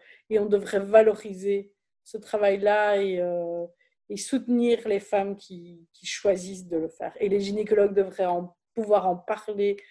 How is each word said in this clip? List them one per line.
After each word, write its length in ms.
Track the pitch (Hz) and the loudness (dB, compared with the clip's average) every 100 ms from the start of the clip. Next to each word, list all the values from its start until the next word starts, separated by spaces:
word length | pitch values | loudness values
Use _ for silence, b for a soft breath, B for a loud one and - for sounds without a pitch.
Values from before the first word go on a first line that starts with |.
| B B _ | B B _
et 120 | 214 | 0
on 60 | 202 | 2
devrait 340 | 202 196 202 | 0 0 -4
valoriser 920 | 196 220 220 208 214 185 196 202 196 _ _ _ | 4 6 6 2 -6 -8 -4 -4 -4 _ _ _
ce 160 | _ 214 | _ -18
travail-là 840 | - 214 202 196 202 214 208 202 | -8 0 2 2 2 4 4 2
et, 200 | 196 185 | 0 -2
euh, 440 | 175 175 170 170 170 - _ _ _ | -2 -2 -4 -6 -8 -14 _ _ _
et 80 | 202 | -10
soutenir 720 | - 269 226 240 240 233 226 | -4 -4 0 0 2 0 0
les 100 | 202 | -4
femmes 380 | 202 208 196 196 | 0 0 0 -6
qui, 500 | - 180 175 170 165 | -14 -20 -20 -20 _
qui 120 | _ | _
choisissent 600 | 175 - 208 185 185 190 180 | -12 -2 0 0 -2 -14 -6
de 120 | 165 | -4
le 100 | 160 | -4
faire. 260 | - - - | -8 -12 -4
Et 80 | 202 | 0
les 100 | 202 | 0
gynécologues 560 | 196 208 208 208 202 | 0 -4 0 2 4
devraient 320 | 196 190 185 185 | 2 -2 -2 -2
en, 300 | 175 180 - _ | -2 -4 -14 _
pouvoir 320 | - 208 208 185 | -8 2 2 2
en 100 | 180 | -2
parler 600 | - 208 - 208 202 202 B | -4 -8 -6 -2 -2 -2 B